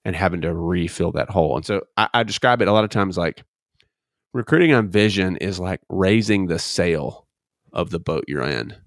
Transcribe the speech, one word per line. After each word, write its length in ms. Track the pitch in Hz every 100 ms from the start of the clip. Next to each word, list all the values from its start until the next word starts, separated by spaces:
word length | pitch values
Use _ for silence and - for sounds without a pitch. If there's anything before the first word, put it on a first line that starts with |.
| -
and 100 | 85
having 240 | 95 87
to 140 | 82
refill 580 | 85 85 90 85 - 87
that 160 | - -
hole. 280 | 95 78 65
And 100 | 78
so 160 | 101 - -
I, 100 | 107
I 80 | 120
describe 400 | 113 113 127 120
it 60 | 98
a 40 |
lot 120 | 107
of 60 | 107
times 280 | 110 95 92
like 260 | 82 - - _ _ _ _ _ _ _ _
recruiting 400 | 127 113 156 170
on 160 | 131 107
vision 480 | 104 107 98 92 90
is 240 | 90 90
like 200 | 90 95 -
raising 560 | 92 95 110 104 104 92
the 120 | 80
sail 680 | - - 87 80 65 - _ _ _ _ _
of 160 | - 85
the 100 | 85
boat 240 | - 80 -
you're 140 | 71
in 320 | 65 62 58 -